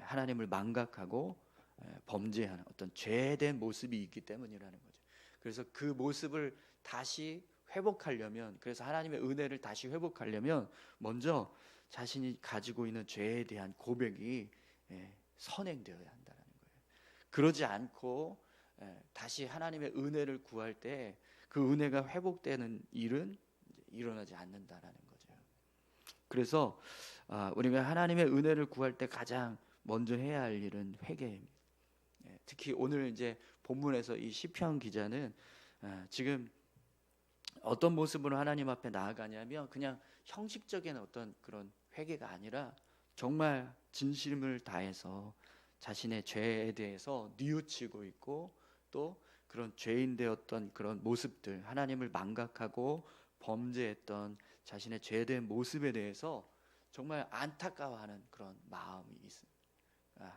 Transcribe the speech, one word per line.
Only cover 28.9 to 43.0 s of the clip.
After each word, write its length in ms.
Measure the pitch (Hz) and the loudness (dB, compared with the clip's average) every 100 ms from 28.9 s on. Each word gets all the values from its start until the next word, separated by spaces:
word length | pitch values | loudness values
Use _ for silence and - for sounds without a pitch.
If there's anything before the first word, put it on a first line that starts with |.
| 123 | 2
때 80 | 131 | -4
가장 500 | - 120 127 117 107 - - | -2 -2 0 0 -4 -14 -14
먼저 320 | - 113 117 123 | 0 2 4 2
해야 260 | 139 147 | 2 2
할 180 | 117 104 | 2 0
일은 380 | 101 101 98 - | -2 -4 -6 -6
회개입니다. 480 | - 110 123 95 - - _ _ _ _ _ _ - | -6 -4 -4 -6 -14 -20 _ _ _ _ _ _ -20
예, 140 | - | -20
특히 280 | - - 143 | -18 -8 -2
오늘 340 | 123 131 147 127 | 2 4 4 2
이제 320 | 113 120 113 - - | 0 -2 -2 -14 -18
본문에서 540 | - 135 143 123 117 113 | -4 0 4 2 2 -2
이 160 | 113 | -2
시편 480 | - 170 - 170 147 | -4 -6 0 2 2
기자는, 520 | 113 104 104 135 151 - - - - - | 0 0 0 -2 -4 -8 -20 -20 -20 -14
아, 220 | 101 95 92 | -10 -10 -8
지금 400 | - 131 135 117 _ _ _ _ _ _ _ _ _ - - | 0 2 2 -2 _ _ _ _ _ _ _ _ _ -16 -6
어떤 340 | 113 120 170 | 0 6 6
모습으로 420 | 160 156 156 139 139 | 8 4 2 2 2
하나님 320 | 147 147 131 | 4 2 2
앞에 220 | 123 123 | 0 -2
나아가냐면 800 | 101 101 110 107 107 117 151 135 | 0 -2 -2 -8 -8 -8 -8 -8
그냥 300 | 135 139 127 - - | -4 -4 -4 -14 -20
형식적인 720 | - 202 214 214 - 185 165 131 | -14 -8 -8 -8 -6 -4 -4 -8
어떤 400 | 98 120 107 - | -8 -8 -10 -12
그런 320 | - 107 101 _ _ 156 | -12 -12 -12 _ _ -10
회개가 340 | 156 156 107 | -6 -6 -6
아니라 440 | 92 107 131 127 - _ _ | -10 -6 -6 -6 -12 _ _